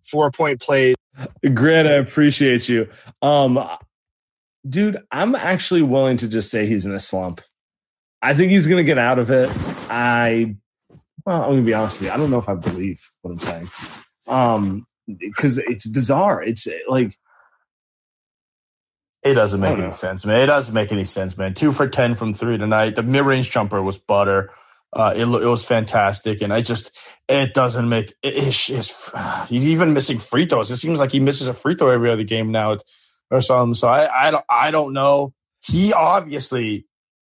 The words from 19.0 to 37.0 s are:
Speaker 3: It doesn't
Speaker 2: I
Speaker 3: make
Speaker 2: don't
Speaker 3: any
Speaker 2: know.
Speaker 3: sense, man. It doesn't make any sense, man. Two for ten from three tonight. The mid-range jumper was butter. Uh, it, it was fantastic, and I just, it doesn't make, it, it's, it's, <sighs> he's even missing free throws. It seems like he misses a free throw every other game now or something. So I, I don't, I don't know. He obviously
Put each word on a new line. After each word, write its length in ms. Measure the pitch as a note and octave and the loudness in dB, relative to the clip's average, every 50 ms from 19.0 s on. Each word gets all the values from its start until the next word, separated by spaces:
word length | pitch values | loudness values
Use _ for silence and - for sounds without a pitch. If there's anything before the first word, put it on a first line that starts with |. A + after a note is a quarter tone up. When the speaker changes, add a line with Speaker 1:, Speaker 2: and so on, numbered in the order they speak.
| _ _ _ _ | _ _ _ _
Speaker 3:
It 120 | - C#3 C3+ | 0 2 4
doesn't 280 | A#2+ G#2+ G2 G2+ G2 | 4 2 2 0 0
Speaker 2:
I 60 | F#2+ F#2+ | -2 -2
Speaker 3:
make 20 | - | -2
Speaker 2:
don't 80 | G2 F#2 | -2 -4
Speaker 3:
any 40 | F#2 | -6
Speaker 2:
know. 60 | - | -8
Speaker 3:
sense, 320 | - - F#2 F#2+ F#2 F#2+ | -8 -8 -8 -8 -6 -2
man. 140 | G#2 G#2+ A#2 | 0 2 4
It 40 | C3+ | 4
doesn't 280 | C#3 D3 C#3+ B2+ A2+ A2 | 4 2 2 0 -2 -2
make 180 | A2+ G#2 G2+ | -2 -2 -2
any 120 | G#2+ G2+ F#2+ | -2 -4 -4
sense, 320 | - - G2 F#2+ F#2 F2+ G2 | -4 -6 -6 -6 -6 -6 -6
man. 160 | F#2+ F#2+ F#2+ | -6 -6 -2
Two 180 | - D#3 D3 | 0 0 0
for 160 | C3+ - C#3+ C3+ | 2 0 -2 -2
ten 260 | - - B2 A#2+ A#2 | 0 0 0 0 0
from 200 | A2 A#2 A2 G#2 | -2 -4 -6 -4
three 240 | - A2+ A#2 A#2 G2+ | -4 -2 -2 -2 -2
tonight. 360 | G#2 G#2 G#2+ G#2+ A2 A2 G#2+ | 0 0 2 2 2 0 0
The 80 | A#2+ | -2
mid-range 480 | A2+ A#2+ C3 C#3 C#3 C#3 C3+ C3 B2 - | -2 0 2 2 2 2 2 0 0 -2
jumper 300 | - A#2+ G#2+ G2+ G#2 G2 | -2 -2 -2 -2 -2 -2
was 140 | F#2+ G2 F#2+ | -2 -4 -6
butter. 540 | - _ - G#2 G2+ G2+ G2 G2 G2 G2 F#2+ - - _ _ _ _ _ _ | -6 _ 0 2 2 2 2 2 0 0 -4 -8 -20 _ _ _ _ _ _
Uh, 200 | - - A2 G#2 - | -2 0 0 0 0
it, 60 | G#2+ | 0
it 240 | A#2 A#2+ A#2+ G#2+ A2 | 0 0 0 2 2
was 180 | A#2+ A#2+ A#2 - | 0 0 0 0
fantastic, 760 | - A#2+ A2+ A2 G#2 - A2+ G2+ G2 G2+ - - A2 G#2 G2 | 0 0 0 0 0 0 2 2 2 0 -2 -4 -4 -4 -4
and 120 | G#2+ G2+ | -2 -2
I 80 | G2+ A#2 | -2 -2
just, 340 | A#2 A#2 A#2+ G#2+ - - - - - - - _ _ - | -2 -2 -4 -6 -6 -10 -16 -20 -20 -20 -20 _ _ 0
it 240 | C3+ C#3 C3+ B2+ | 0 0 0 0
doesn't 360 | - C3+ B2+ B2 A#2 B2 A#2+ A#2 | 0 0 0 0 0 -2 0 0
make, 220 | A#2 A2+ G#2 - - _ | 0 0 -2 -4 -8 _
it, 140 | - C#3 - | -8 -6 -4
it's, 340 | C#3 C#3 C3+ A#2+ - - - | -2 -2 0 0 0 -2 -2
it's, 400 | C3+ B2 A2 - - - - - - - F#2+ - | -4 -4 -6 -8 -10 -14 -16 -14 -12 -10 -8 -6
<sighs> 180 | - - - - | -8 -8 -6 -4
he's 180 | A#2 B2 C3+ | -2 0 2
even 260 | D3+ D#3+ D#3+ F3+ D#3+ | 2 2 4 4 4
missing 260 | D3+ C#3 B2 - C3 A2 | 2 2 0 -2 -4 -6
free 260 | - - - C3+ E3+ | -6 -2 0 0 0
throws. 240 | E3 D#3+ A#2 A2 G#2 | 2 0 0 0 -2
It 60 | B2 | -6
seems 240 | B2 - D#3+ E3 D3 | -6 -4 -2 0 0
like 100 | C#3 B2+ | 0 0
he 80 | - C#3 | 2 2
misses 280 | C3+ C#3 C#3 C3+ C3+ B2+ | 2 2 0 0 -4 -6
a 60 | A#2 | -6
free 200 | - - C#3+ F3+ | -4 -2 -2 0
throw 160 | - D#3+ C3 | 2 4 4
every 200 | B2+ A#2+ A#2 A#2+ | 4 4 2 2
other 100 | A#2 A2 | 0 0
game 300 | A2 G2+ A2+ A2+ A2 A2 | -2 -4 -4 -4 -2 -2
now 260 | A2 A2 G#2+ G#2+ G#2+ G2+ - _ _ _ _ _ _ _ _ - | -2 0 0 0 -2 -4 -6 _ _ _ _ _ _ _ _ -2
or 100 | - C3 | 0 0
something. 340 | B2+ - B2+ B2+ B2 A#2 A#2 | 2 2 2 2 2 2 0
So 140 | - - A#2 | 2 2 2
I, 400 | B2 C#3+ D3+ D3+ B2 B2+ C#3 D#3 | 4 4 2 2 2 2 2 2
I 20 | |
don't, 140 | D3+ C#3+ - - | 2 0 0 0
I 220 | A#2+ A#2+ B2+ D#3 | 2 2 2 2
don't 220 | D#3 D#3 D3+ C3+ | 0 0 -2 -2
know. 400 | C3+ C#3 C#3 C#3+ C#3+ C#3+ C#3+ C3+ - _ _ _ _ _ | -2 0 2 2 2 2 0 -4 -8 _ _ _ _ _
He 300 | - - D3 E3+ F#3+ G#3 | -8 -2 0 2 2 2
obviously 920 | A3 E3+ D#3+ E3 F#3 G3 E3 D3+ C#3+ C3+ B2 - C3+ B2 A#2 A2 G#2+ G2+ - _ _ _ | 4 4 4 4 2 2 0 -4 -8 -10 -8 -6 -4 -4 -4 -4 -6 -8 -10 _ _ _